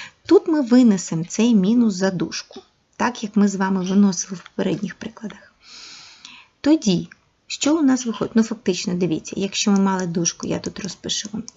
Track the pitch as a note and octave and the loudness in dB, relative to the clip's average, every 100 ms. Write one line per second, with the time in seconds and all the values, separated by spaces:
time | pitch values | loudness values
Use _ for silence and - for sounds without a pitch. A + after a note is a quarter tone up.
0 | - _ - E4 - D4+ A#3+ B3 A#3+ F#3+ | -16 _ 4 4 4 -2 4 6 6 4
1 | - D#3+ E3 - A#3 A3 F#3 A#3+ A#3 F3+ | -2 -6 -4 0 2 4 4 2 2 0
2 | F#3+ F3 E3 - - - _ _ _ - | -2 -2 -6 -6 -12 -20 _ _ _ -6
3 | A3+ A#3 G#3 G3+ G3+ F#3+ F#3+ F#3+ F3+ G3 | -6 -4 -2 2 2 0 -2 -2 2 4
4 | G3 F3+ - F#3 - - F#3+ - F3+ - | 4 2 -8 -12 -12 -6 -4 -4 -6 -10
5 | A3 - G#3+ - - _ - - - - | -16 -12 -14 -16 -20 _ -20 -20 -20 -20
6 | - - - - _ _ C#4+ D#4 A3 E3+ | -20 -20 -20 -20 _ _ 0 2 2 0
7 | E3+ - _ _ _ - C#4 E4 C4+ C4 | -4 -16 _ _ _ -4 0 2 2 2
8 | B3 A3 - A3+ A3 A3 - F3+ - F3+ | -2 -6 -2 0 0 -2 -4 -4 -4 -2
9 | F3+ D#3 - - F#3+ - - G3 G3 F#3+ | -2 -2 -6 -8 -6 -2 2 2 2 0
10 | F3+ E3+ E3+ - - - - - F#3 - | -2 -2 -4 -4 -6 -6 -8 -10 -12 -10
11 | - - G#3 G#3+ - | -8 -8 -6 -12 -6